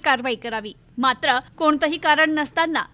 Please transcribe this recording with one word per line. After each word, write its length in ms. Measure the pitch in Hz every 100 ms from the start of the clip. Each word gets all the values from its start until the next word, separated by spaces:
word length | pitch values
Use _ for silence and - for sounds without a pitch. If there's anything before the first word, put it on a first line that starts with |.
कारवाई 300 | 294 262 262
करावी. 380 | 226 233 220 208 - _ -
मात्र 400 | 262 247 294 254 - -
कोणतंही 380 | 311 302 311 330
कारण 320 | 320 302 311
नसताना 520 | 302 285 - 339 294 -